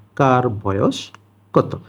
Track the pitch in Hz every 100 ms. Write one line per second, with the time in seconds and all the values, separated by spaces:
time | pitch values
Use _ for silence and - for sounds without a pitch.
0 | - - 135 127 123 104 98 98 208 269
1 | - - _ _ _ - - -